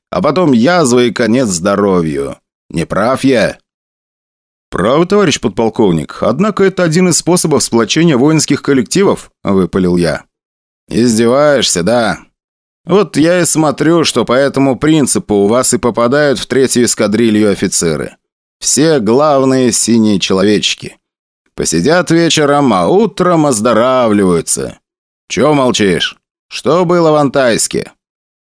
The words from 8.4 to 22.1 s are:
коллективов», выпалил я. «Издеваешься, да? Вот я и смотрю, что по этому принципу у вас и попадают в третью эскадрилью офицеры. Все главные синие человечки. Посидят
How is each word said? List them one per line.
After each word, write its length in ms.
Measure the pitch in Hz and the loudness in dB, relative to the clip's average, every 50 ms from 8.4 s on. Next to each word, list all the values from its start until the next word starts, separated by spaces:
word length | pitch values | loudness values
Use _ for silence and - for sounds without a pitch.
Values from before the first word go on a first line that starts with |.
| 139 - 151 135 - | 0 0 -2 -2 0
коллективов», 680 | - 143 131 113 - - 175 196 185 110 - - - _ _ - | 0 0 0 0 0 0 0 2 0 0 -2 -6 -14 _ _ -4
выпалил 540 | 98 98 95 92 85 - 98 92 90 90 87 | -2 0 0 0 0 0 0 0 0 0 0
я. 260 | 85 80 71 65 - _ _ _ _ _ _ _ _ _ _ _ _ - | 0 -2 -2 -4 -8 _ _ _ _ _ _ _ _ _ _ _ _ -6
«Издеваешься, 960 | - 90 117 123 113 107 117 117 120 139 147 151 143 131 98 - - 90 85 | -2 0 0 2 2 2 2 2 2 2 2 2 2 2 0 -2 -2 -2 0
да? 380 | 92 113 123 117 104 87 - - _ _ _ _ _ _ _ _ _ _ _ _ | 0 0 0 0 -2 -4 -6 -10 _ _ _ _ _ _ _ _ _ _ _ _
Вот 320 | - 175 202 202 147 - - | -2 0 0 0 0 0 0
я 240 | 147 165 175 180 | 0 2 2 0
и 40 | 170 | 0
смотрю, 580 | - - 147 160 151 135 - 139 151 170 170 151 | 0 0 0 0 0 0 0 0 2 2 2 0
что 220 | - - 123 110 | 0 -2 -2 -2
по 80 | 90 117 | 0 0
этому 460 | 127 139 139 123 135 139 139 131 104 | 0 0 0 0 0 0 0 0 0
принципу 560 | - 156 156 160 139 113 - 107 92 - 107 | 0 0 2 2 2 0 -2 -4 -2 0 0
у 120 | 101 101 101 | 2 2 2
вас 280 | 113 123 127 - - | 2 0 0 0 -2
и 20 | 120 | -2
попадают 640 | - 120 104 117 117 120 127 147 151 143 131 101 | -2 -2 -2 0 0 0 0 0 0 0 0 -2
в 80 | - - | -4 -2
третью 380 | 127 127 135 120 - 127 120 | 0 0 0 2 2 0 0
эскадрилью 680 | 107 - - 113 104 101 110 120 113 107 107 107 104 | 0 0 -2 -2 -2 0 0 2 2 2 2 2 0
офицеры. 680 | 98 - - 95 - - - 85 78 71 62 57 - _ _ _ _ _ _ _ _ - | 0 0 -2 -4 -2 -2 -2 -2 -2 -4 -6 -10 -14 _ _ _ _ _ _ _ _ -10
Все 400 | - - - - 143 165 160 143 | -6 -4 0 0 2 2 2 0
главные 720 | 110 98 113 131 147 156 147 139 131 135 131 131 127 123 | 0 2 2 2 2 2 2 2 2 2 2 2 0 0
синие 480 | 104 - - - 117 117 110 107 104 92 | 0 0 -2 0 2 2 2 2 0 0
человечки. 800 | - - 98 95 95 104 107 98 - - - - - - - _ _ _ _ _ _ _ _ _ _ _ - | -2 -2 0 0 2 2 2 0 0 -4 -6 -6 -12 -18 -18 _ _ _ _ _ _ _ _ _ _ _ -10
Посидят 540 | - 71 71 - 82 85 123 160 180 175 - | -8 -6 -4 -2 0 0 2 2 0 0 2